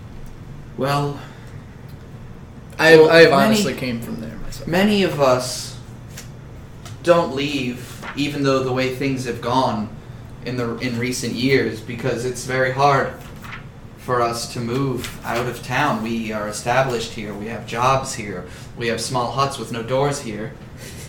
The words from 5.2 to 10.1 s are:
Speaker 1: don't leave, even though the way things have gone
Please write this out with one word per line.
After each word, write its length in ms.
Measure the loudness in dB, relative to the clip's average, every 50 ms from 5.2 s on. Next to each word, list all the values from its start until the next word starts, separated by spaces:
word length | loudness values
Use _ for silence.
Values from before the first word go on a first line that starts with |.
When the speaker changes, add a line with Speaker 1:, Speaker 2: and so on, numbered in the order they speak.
| 4 4 4 4 2 -2 -4 -6 -8 -8 -10 -12 -14 -14 -16 -16 -14 -14 -14 -14 -14 -14 -14 -16 -16 -16 -16 -16 -16 -16 -16 -14 -14 -14 -12 0 4
Speaker 1:
don't 320 | 6 6 6 4 2 0
leave, 680 | -2 -2 -2 -2 -2 -2 -4 -4 -6 -8 -12 -12 -12 -12 -8 -4
even 280 | -2 -2 -2 0 0 2
though 200 | 2 4 2 2
the 80 | 0 0
way 200 | 0 0 0 -2
things 320 | -2 -2 -2 -2 -2 -2
have 160 | -4 -6 -4
gone 480 | -2 0 2 2 2 2 0 -2 -4 -6 -8 -12 -14 -14